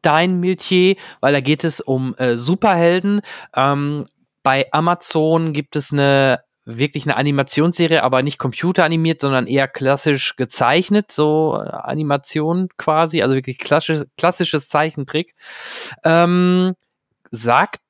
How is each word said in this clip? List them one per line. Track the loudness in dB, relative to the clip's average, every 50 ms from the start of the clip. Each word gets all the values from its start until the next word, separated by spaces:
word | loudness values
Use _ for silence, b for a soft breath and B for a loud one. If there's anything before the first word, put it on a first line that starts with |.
dein | 0 2 2 2 2 2 0 0
Metier, | 0 -2 -2 -2 -2 0 2 4 4 4 2 B B B B B
weil | B 2
da | 2 2
geht | 2 0 -2 0
es | -2 -4 -4 -4
um, | -4 -2 -2 -2 -2 -4 -4
äh, | -2 -2 -2 -2
Superhelden. | -2 -2 -2 -2 0 2 2 2 4 4 2 2 2 0 -2 -2 -2 B B B B B B B
Ähm, | 0 2 2 2 0 -2 -4 -4 -6 -8 -12 _ _ _ _ _ _
bei | 0 0 2 0 0 0
Amazon | 0 0 0 0 0 -2 -2 -4 0 0 2 2 2 2 0 -2
gibt | -4 -6 -6 -6 -6
es | -6 -6 -2
eine, | 0 2 2 4 4 4 4 2 0 -2 _ _ _ _ -18
wirklich | -12 -6 -4 -4 -4 -4 -4 -4
eine | -4 -2
Animationsserie, | 0 0 0 0 0 -2 -2 0 0 2 2 2 2 2 2 2 2
aber | 2 2 2 2 0
nicht | 0 -4 -4
computeranimiert, | -6 -6 -6 -4 -4 -2 0 2 2 2 2 0 0 0 -2 -2
sondern | -2 0 0 0 0
eher | 0 0 0 0 -2
klassisch | -4 -2 0 0 0 0 2 0 0 0 -2 -4 -4
gezeichnet, | -6 -6 -4 -2 0 0 2 2 2 2 2 0 0 0 -2
so, | -2 0 0 2 2 2 0 0 -2
äh, | -4 -6 -8
Animation | -12 -10 -8 -6 -4 -4 -2 -2 -2 -2 -4 -4 -4 -4 -2 -2 -2 -2 -4 -6 _ -6
quasi, | -2 0 2 2 2 0 0 0
also | 0 2 0
wirklich | 0 -2 -6 -8 -8
klassisch-, | -2 0 0 0 0 0 -2 -4 -4 -8 _ -2
klassisches | -2 0 0 0 -2 -2 -2 -4 -4 -2
Zeichentrick. | -2 -2 0 -2 -4 -8 -8 -6 -4 -6 -6 _ _ B B B B B B B B B B B B B
Ähm, | 0 2 4 4 4 4 4 4 4 4 4 2 2 0 -2 _ _ _ _ _ _ _ _ _ _ -16
sagt | -12 -6 0 2 2 2 2 0 -4 -12 _